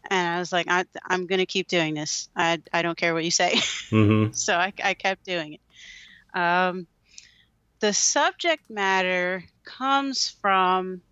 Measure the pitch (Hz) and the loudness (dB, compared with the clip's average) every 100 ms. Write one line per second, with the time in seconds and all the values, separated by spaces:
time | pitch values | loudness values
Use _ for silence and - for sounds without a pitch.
0 | - 190 175 175 175 180 165 180 180 - | 0 0 0 -2 -2 -2 2 0 0 -10
1 | - 185 175 190 185 196 175 180 156 151 | -4 -4 0 0 0 -2 0 0 0 -2
2 | 151 - - - 170 165 - 170 170 170 | -4 -6 -6 -2 0 0 -2 -2 -2 0
3 | 170 165 165 160 175 175 - - - 110 | 0 0 0 0 2 2 -2 -6 0 4
4 | 104 107 110 - - 175 185 - 196 180 | 6 4 2 -2 -2 0 0 -2 -4 -2
5 | 190 190 - 175 151 151 _ - - - | -2 -4 -6 -6 -6 -14 _ -20 -20 -20
6 | - - _ 185 175 180 185 185 170 _ | -20 -20 _ -2 2 2 2 -2 -10 _
7 | _ - - _ _ _ _ _ 208 202 | _ -20 -20 _ _ _ _ _ 0 2
8 | - 285 320 - 339 311 _ 214 190 190 | 0 2 0 0 -2 -2 _ -4 0 2
9 | 185 180 180 185 170 _ - - 262 277 | 2 0 -2 -4 -10 _ -20 -6 0 0
10 | 277 254 - - 202 190 185 185 185 185 | 0 -4 -6 -2 2 4 4 2 -2 -10
11 | _ | _